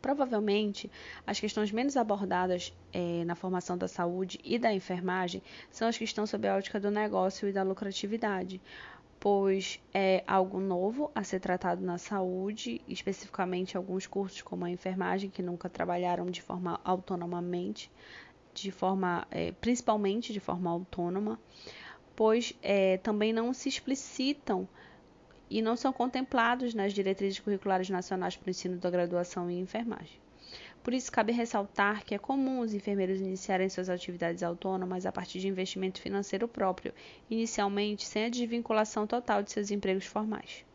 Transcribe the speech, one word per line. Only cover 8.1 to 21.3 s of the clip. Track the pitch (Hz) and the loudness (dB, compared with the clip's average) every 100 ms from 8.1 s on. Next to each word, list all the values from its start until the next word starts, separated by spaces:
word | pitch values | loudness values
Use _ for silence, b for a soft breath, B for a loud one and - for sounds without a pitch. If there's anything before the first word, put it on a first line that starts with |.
| 226 220 190 180 190 B B B B - - | -2 -2 -2 -4 -8 B B B B -20 -2
pois | 202 202 196 196 190 - - | 4 4 4 2 0 -8 -4
é | 196 190 185 - | 2 6 4 4
algo | 190 185 190 | 4 4 2
novo | 196 180 190 247 294 | 0 2 2 0 -2
a | - | -2
ser | 196 190 | -2 -2
tratado | - 180 180 175 185 | 0 0 0 0 0
na | 175 | -4
saúde, | - 202 185 185 190 214 233 233 - | -2 -2 0 0 -2 -4 -6 -6 -6
especificamente | 185 - 190 - - 185 180 185 190 | -6 -4 -4 -6 -4 -2 0 -2 -4
alguns | 190 185 - | -2 -4 -2
cursos | 196 190 - | -4 -4 -6
como | - 180 175 | -8 -4 -4
a | |
enfermagem, | 175 185 185 180 190 196 | -4 -4 -2 0 0 -2
que | - | -4
nunca | 175 175 180 | -4 -4 -6
trabalharam | - 175 175 180 175 175 | -4 0 2 2 0 -2
de | 180 | -6
forma | - 185 175 170 | -6 -4 -2 -4
autonomamente, | - 185 - 180 175 175 175 175 185 214 - B B B B - - - | 0 0 0 -4 -2 -4 -2 -2 -2 -6 -10 B B B B -20 -16 -8
de | 196 | -8
forma, | 185 185 190 185 175 - | 0 2 2 2 0 -2
eh, | - 170 - | -4 -4 0
principalmente | 226 240 - 214 202 208 233 | 2 2 4 4 4 2 -2
de | 208 | -4
forma | - 180 175 | -2 -2 0
autônoma, | 170 185 - 175 185 214 | -2 -4 -2 0 0 -2